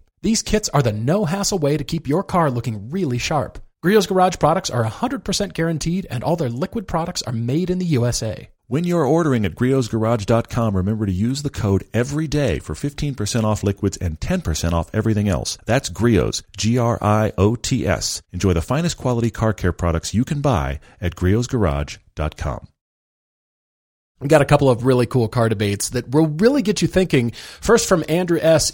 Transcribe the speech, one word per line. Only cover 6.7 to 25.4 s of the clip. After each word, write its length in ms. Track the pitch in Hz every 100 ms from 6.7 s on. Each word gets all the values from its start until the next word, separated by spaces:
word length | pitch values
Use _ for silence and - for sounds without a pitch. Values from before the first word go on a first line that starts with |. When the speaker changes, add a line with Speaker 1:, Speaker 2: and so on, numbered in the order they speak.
| 233 196
Speaker 1:
products 360 | 170 170 180
are 100 | -
made 380 | 117 117 143 180
in 80 | 185
the 60 | 185
U 200 | 139 120
S 160 | 117
A. 280 | 113 - - _ -
Speaker 2:
When 160 | 139
you're 200 | 175 175
ordering 400 | 131 160 165 123
at 120 | 101 78
griotsgarage 720 | 123 135 117 117 110 117 101
dot 240 | 117 117
com, 260 | - 113 98
remember 300 | 92 110 104
to 40 |
use 300 | 92 113 135
the 80 | 143
code 360 | - 104 98 -
everyday 680 | 107 127 143 160 147 139 69
for 160 | - 78
fifteen 400 | 143 - 147 131
percent 280 | 104 120
off 200 | 107 107
liquids 340 | 101 98 101 -
and 240 | 90 78
ten 200 | - 185
percent 340 | 120 76 85 85
off 180 | 80
everything 340 | 107 107 104 104
else. 300 | 80 - - -
That's 240 | 120 -
Griot's, 540 | 82 117 104 57 - - -
G 220 | 107 120
R 220 | 117 113
I 320 | 104 107 107 -
O 160 | 98 120
T 320 | - 131 82
S. 340 | 87 - - _
Enjoy 220 | 92 98
the 80 | 85
finest 360 | 80 131 170 -
quality 340 | 131 120 117
car 200 | - 110
care 220 | 104 92
products 400 | - 87 82 -
you 120 | 98 -
can 160 | 143
buy 380 | 143 104 67 76 - -
at 140 | 95 78
griotsgarage 840 | 90 104 123 127 92 71 73 - _
dot 240 | - 76 -
com. 300 | 73 62 - _ _ _ _ _ _ _ _ _ _ _ _ _ _ -
Speaker 1:
We 80 | 139
got 140 | 151
a 20 | 139
couple 240 | 147 139
of 160 | 117 120
really 220 | 127 120
cool 200 | 127 110
car 220 | 123